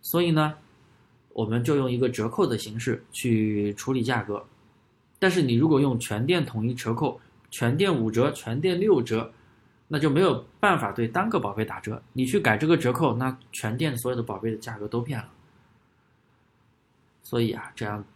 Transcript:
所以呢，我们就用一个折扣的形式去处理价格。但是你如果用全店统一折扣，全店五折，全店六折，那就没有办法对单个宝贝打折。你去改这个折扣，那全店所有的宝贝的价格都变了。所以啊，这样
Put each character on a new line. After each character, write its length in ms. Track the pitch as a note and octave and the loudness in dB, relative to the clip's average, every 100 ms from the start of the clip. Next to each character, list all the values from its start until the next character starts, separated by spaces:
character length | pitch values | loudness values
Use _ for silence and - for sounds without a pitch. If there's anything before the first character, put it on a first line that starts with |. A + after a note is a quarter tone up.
所 220 | - E3 | -2 0
以 80 | F3 | 2
呢， 240 | D#3 D3+ D#3 - _ _ _ _ _ _ | 2 2 -4 -18 _ _ _ _ _ _
我 120 | - | -6
们 200 | G#2+ A#2 | -2 0
就 120 | A#2+ C#3+ | 2 2
用 140 | C3 | 2
一 80 | B2 | 0
个 100 | B2+ | 0
折 200 | A#2+ A2 | 0 -4
扣 180 | A2+ E3+ | 0 0
的 100 | A2 | 0
形 220 | G#2+ A2 | -6 -6
式 260 | A#2+ A2+ - | -4 -4 -6
去 640 | - B2 A2+ G#2+ G#2+ G#2 | -6 2 2 2 0 -2
处 180 | G2+ - | -4 -4
理 100 | C3 | -2
价 200 | A2+ A#2+ | 0 -2
格。 220 | G2+ G2+ - _ _ _ _ _ _ _ | -2 -8 -8 _ _ _ _ _ _ _
但 120 | F#3+ | 2
是 120 | F3 | 2
你 120 | C3+ | 2
如 140 | A#2 D#3 | 4 6
果 120 | C#3+ | 4
用 180 | C#3+ A#2 | 4 0
全 260 | - G#2+ | -2 -4
店 220 | C3 F3+ C3 | 0 0 0
统 200 | A2+ A2+ | -2 -2
一 60 | |
折 200 | B2 A2+ | -2 -4
扣， 260 | A#2+ D3 - _ _ _ | -2 -2 -4 _ _ _
全 260 | - A#2+ D3 | -2 0 2
店 180 | G3 | 2
五 160 | D3+ A2 | 2 0
折， 220 | A2 C3+ | 2 2
全 280 | - - A#2+ | 0 -6 -2
店 200 | F3+ F3 | 0 2
六 200 | G#3+ D#3+ | 4 4
折， 320 | A#2 A2+ A2+ - _ _ _ _ _ | 4 -2 -2 -12 _ _ _ _ _
那 100 | D3 | 0
就 140 | D3+ | 2
没 100 | C#3 | 4
有 240 | F#3 A2+ - _ | 4 2 -4 _
办 180 | G#3 E3 | 2 2
法 140 | A2 | 0
对 160 | G2 A2+ | -2 -2
单 240 | E3+ G#3 | 0 0
个 80 | G#3 | -2
宝 140 | A2 | -2
贝 120 | G2+ | -4
打 140 | A2 - | -4 -6
折。 240 | - A2 - | -10 -10 -10
你 120 | B2+ B2+ | -4 0
去 140 | G3 | 2
改 160 | B2+ G#2+ | 4 2
这 100 | D#3 | 4
个 100 | E3 | 2
折 160 | B2 | 2
扣， 220 | B2 D#3 | 2 0
那 240 | A2+ C3 B2+ - | 2 -2 -6 -14
全 240 | - G#2+ A#2+ | -8 -6 -2
店 200 | D#3 B2 | -2 -2
所 140 | B2+ | -4
有 60 | B2 | -4
的 80 | |
宝 140 | A2+ G2 | -4 -4
贝 120 | A2 | -4
的 60 | A2 | -6
价 200 | - G#2+ | -8 -10
格 120 | G#2+ | -6
都 120 | A#2 | -4
变 160 | A#2+ C3 | -4 -8
了。 80 | - - _ _ _ _ _ _ _ _ _ _ _ _ _ _ _ _ _ _ | -10 -18 _ _ _ _ _ _ _ _ _ _ _ _ _ _ _ _ _ _
所 180 | - B2 | -4 0
以 120 | A2+ | 0
啊， 180 | - - - | -2 -10 -10
这 100 | G#2+ | -8
样 180 | G#2 G2+ | -8 -10